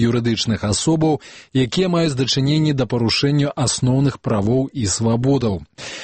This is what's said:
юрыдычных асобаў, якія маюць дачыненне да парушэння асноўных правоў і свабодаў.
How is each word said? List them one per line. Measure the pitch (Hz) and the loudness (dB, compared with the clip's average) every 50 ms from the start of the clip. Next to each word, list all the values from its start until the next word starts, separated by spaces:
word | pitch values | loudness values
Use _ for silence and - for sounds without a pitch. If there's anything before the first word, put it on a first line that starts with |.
| 117 117 | 2 2
юрыдычных | 117 123 117 117 113 - - - 107 95 - | 2 0 0 0 -2 0 0 -2 -2 -2 0
асобаў, | 104 104 - - 160 160 160 156 160 151 131 - - - - - - | -2 -2 0 0 0 0 2 2 0 0 -2 -4 -10 -20 -20 -20 -4
якія | _ 131 131 123 - 180 185 185 | _ 0 0 0 0 0 0 2
маюць | 170 170 165 160 139 | 2 2 0 0 0
дачыненне | 123 131 117 - 139 135 139 147 156 156 151 | -2 -2 -2 0 0 0 2 2 2 2 2
да | 147 131 127 107 | 2 0 0 -2
парушэння | - 120 117 110 101 - - 139 143 147 139 147 | 0 0 0 0 0 2 0 2 2 2 0 0
асноўных | - - 139 107 - - - 123 127 135 143 139 - - - | 0 -2 -2 -2 -2 0 0 2 2 2 2 0 0 -2 -4
правоў | - 117 104 98 107 120 131 135 135 | -2 -2 0 0 2 2 0 0 -2
і | - 143 113 98 | -4 -4 -4 -4
свабодаў. | - - 113 113 117 117 123 135 139 139 123 113 98 85 - - _ - - - - - | -2 0 0 0 0 2 2 2 2 2 0 -2 -4 -4 -8 -12 _ -18 -16 -16 -14 -14